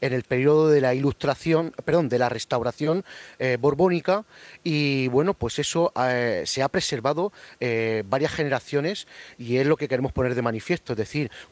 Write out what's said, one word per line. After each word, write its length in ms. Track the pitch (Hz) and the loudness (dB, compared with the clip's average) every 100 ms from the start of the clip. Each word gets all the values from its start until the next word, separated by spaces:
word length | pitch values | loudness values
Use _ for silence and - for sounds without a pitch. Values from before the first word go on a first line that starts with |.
en 100 | 139 | -2
el 100 | 127 | -2
periodo 440 | - 127 139 151 156 | -2 2 4 6 6
de 140 | 147 | 6
la 100 | 131 | 4
Ilustración, 800 | 127 139 - 147 135 165 160 165 - | 2 0 0 -2 -2 0 0 0 -6
perdón, 260 | - 170 143 | 0 0 2
de 80 | 123 | 0
la 100 | 123 | 0
Restauración, 760 | 117 - 127 117 - 151 175 - - - - | -2 -4 -2 -2 -2 -2 -2 -4 -14 -16 -6
eh, 180 | 127 123 | -2 0
borbónica, 680 | 135 143 185 175 165 196 220 - - - | 0 2 2 2 0 -2 -2 -16 -20 -10
y 460 | 170 151 147 135 127 | -4 0 0 0 2
bueno, 240 | 123 170 | 2 2
pues 260 | 196 117 - | 0 -4 -4
eso, 340 | 143 170 170 - | -2 0 0 0
eh, 440 | 127 123 120 95 | 0 2 0 -2
se 180 | 73 - | -2 -2
ha 60 | 135 | 0
preservado, 640 | - - 131 123 151 202 - - - | 0 -2 -2 -2 0 -2 -6 -20 -6
eh, 440 | 123 113 113 110 101 | -2 0 0 -2 -2
varias 260 | 135 147 | 0 0
generaciones, 720 | - 147 131 - 143 151 208 - - - - | -2 -2 -2 -2 -2 -2 -6 -10 -18 -20 -12
y 180 | 120 127 | -2 2
es 100 | 135 | 2
lo 120 | 156 | 2
que 100 | 147 | 0
queremos 240 | 127 127 | -2 -2
poner 220 | - 127 | -2 -2
de 80 | 123 | 0
manifiesto, 500 | 117 113 - 175 - | -2 -2 -4 -4 -4
es 60 | 113 | -6
decir, 320 | 107 147 131 - - | -4 -4 -6 -8 -8